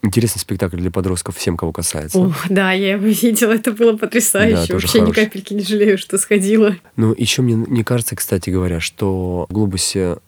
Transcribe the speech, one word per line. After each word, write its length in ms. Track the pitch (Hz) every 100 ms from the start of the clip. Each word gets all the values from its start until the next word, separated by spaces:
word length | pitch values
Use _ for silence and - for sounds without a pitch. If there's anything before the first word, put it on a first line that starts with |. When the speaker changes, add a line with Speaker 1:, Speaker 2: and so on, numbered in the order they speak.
Speaker 1:
Интересный 360 | 104 107 113 -
спектакль 380 | - 95 95 87
для 140 | 90
подростков, 440 | 87 92 90 - 82
всем, 200 | - 85
кого 140 | 85
касается. 480 | - 85 80 76 185
Speaker 2:
О, 120 | 185 151 180
да, 220 | 196 190
я 200 | 185 196
его 140 | 202 208
видела, 440 | 208 233 220 226
это 180 | 220 233
было 260 | 214 233 214
потрясающе. 580 | 208 233 220 196 214 190
Speaker 1:
Да, 120 | 170
тоже 180 | 185 -
Speaker 2:
Вообще 140 | 226
ни 60 | 214
Speaker 1:
хороший. 200 | - 214
Speaker 2:
капельки 280 | 196 190 208
не 80 |
жалею, 340 | 185 208 214 196
что 220 | - 190
сходила. 560 | - 208 190 220 214 180 - -
Speaker 1:
Ну, 180 | 110 113
ещё 240 | 117 -
мне, 140 | 127 113
мне 280 | 113 120
кажется, 320 | 110 123 113 -
кстати 360 | - 98 -
говоря, 280 | 92 90 87
что 680 | - _ 101 95 90 90 82
в 40 |
«Глобусе» 640 | 98 104 95 - 98 90 85